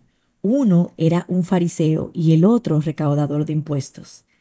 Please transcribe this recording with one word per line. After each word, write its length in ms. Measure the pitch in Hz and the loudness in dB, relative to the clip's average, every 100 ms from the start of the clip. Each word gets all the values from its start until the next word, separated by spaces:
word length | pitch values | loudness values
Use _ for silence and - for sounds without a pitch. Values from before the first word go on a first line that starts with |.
| _ _ _ _ | _ _ _ _
Uno 520 | 196 269 240 170 175 - | -2 0 2 2 0 -2
era 300 | 160 175 - | 0 0 -2
un 160 | 180 | -4
fariseo 640 | 170 180 175 - 156 156 - | 0 0 0 0 0 0 -4
y 200 | - 160 | -2 2
el 120 | 160 | 4
otro 360 | 185 240 - 160 | 4 2 0 -2
recaudador 640 | 156 147 151 147 147 147 | -2 -4 -2 0 -2 -2
de 80 | 156 | -4
impuestos. 720 | 156 151 143 - - - - _ _ | -4 -4 -6 -6 -14 -20 -20 _ _